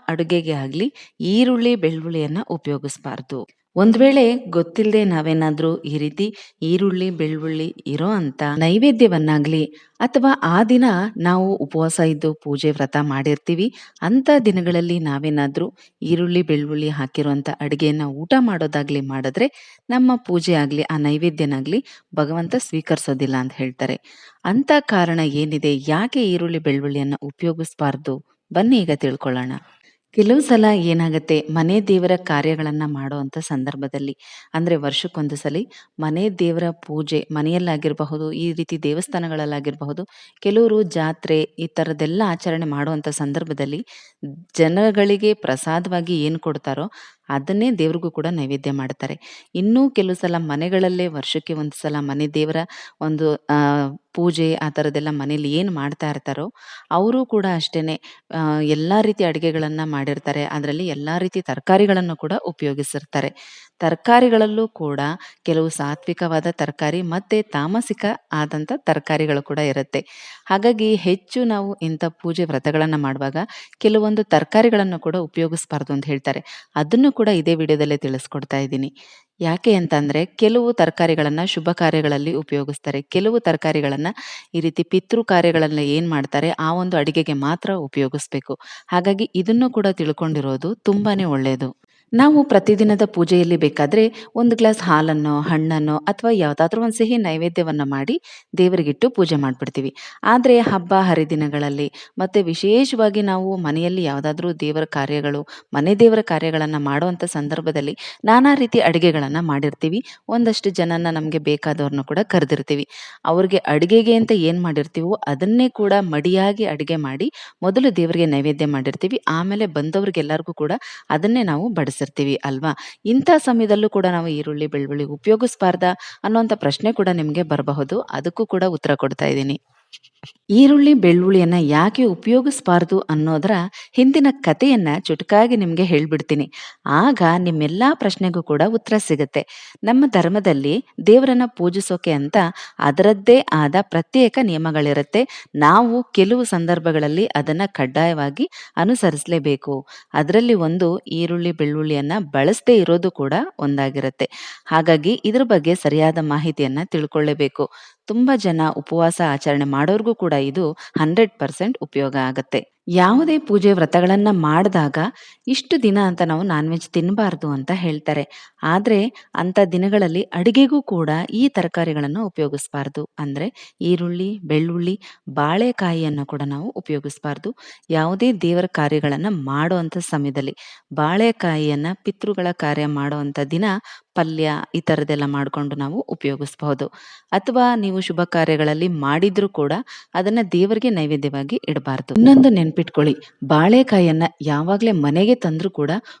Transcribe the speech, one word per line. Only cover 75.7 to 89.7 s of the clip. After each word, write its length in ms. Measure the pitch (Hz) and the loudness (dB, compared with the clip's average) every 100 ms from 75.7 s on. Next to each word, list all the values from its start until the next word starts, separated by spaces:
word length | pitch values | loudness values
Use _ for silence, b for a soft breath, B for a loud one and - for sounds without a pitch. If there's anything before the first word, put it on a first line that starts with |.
| 147 - | -8 -4
ಅಂತ 140 | 139 143 | -4 -2
ಹೇಳ್ತಾರೆ. 640 | 139 143 135 - - - 147 | -4 -2 -6 -8 -20 -8 -4
ಅದನ್ನು 360 | 151 233 277 | 2 4 4
ಕೂಡ 160 | 269 214 | 4 2
ಇದೇ 260 | 185 156 | 2 2
ವಿಡಿಯೋದಲ್ಲೇ 420 | 165 156 151 147 147 | 0 2 2 2 0
ತಿಳಿಸ್ಕೊಡ್ತಾ 640 | 135 131 - 143 135 139 | -2 -6 -8 -10 -6 -4
ಇದ್ದೀನಿ. 360 | 135 135 135 b b b b _ | -4 -4 -6 b b b b _
ಯಾಕೆ 340 | 170 175 233 | -4 0 2
ಅಂತಂದ್ರೆ, 500 | 196 165 151 147 147 | 2 2 0 0 -2
ಕೆಲವು 480 | 175 - 214 233 240 | -2 0 2 4 0
ತರಕಾರಿಗಳನ್ನ 720 | 233 165 - 165 156 147 151 | 2 0 2 0 2 0 -2
ಶುಭ 260 | 190 - 160 | -4 -4 -4
ಕಾರ್ಯಗಳಲ್ಲಿ 640 | 175 165 156 151 143 147 | 0 0 2 0 -2 -2
ಉಪಯೋಗಿಸ್ತಾರೆ, 680 | 156 156 143 139 143 156 139 | -6 -4 -4 -4 -8 -8 -8
ಕೆಲವು 380 | - 185 208 233 | -4 -2 0 0
ತರಕಾರಿಗಳನ್ನ 680 | 226 160 160 151 143 139 160 - B B B | 0 -2 0 -2 -2 -2 -6 -8 B B B
ಈ 60 | 170 | -4
ರೀತಿ 220 | 160 151 | -2 -2
ಪಿತೃ 400 | 170 185 - 233 | 0 -2 0 -2
ಕಾರ್ಯಗಳನ್ನ 560 | 233 185 170 160 156 151 | 2 4 4 2 0 0
ಏನ್ 320 | 143 147 170 | 0 -2 -2
ಮಾಡ್ತಾರೆ 400 | 151 135 143 160 | -4 -2 -2 -2
ಆ 240 | - 160 | -2 -2
ಒಂದು 220 | 175 185 175 | -2 -2 0
ಅಡಿಗೆಗೆ 360 | 147 160 156 | 0 -2 -2
ಮಾತ್ರ 420 | 143 139 175 - | -2 -2 -4 -4
ಉಪಯೋಗಿಸ್ಬೇಕು. 840 | 190 139 143 135 143 - 139 - 135 B B B | -6 -4 -4 -2 -4 -8 -10 -8 -12 B B B
ಹಾಗಾಗಿ 440 | 180 185 196 233 | -2 0 -2 -2
ಇದನ್ನು 360 | 180 180 233 254 | -2 0 2 2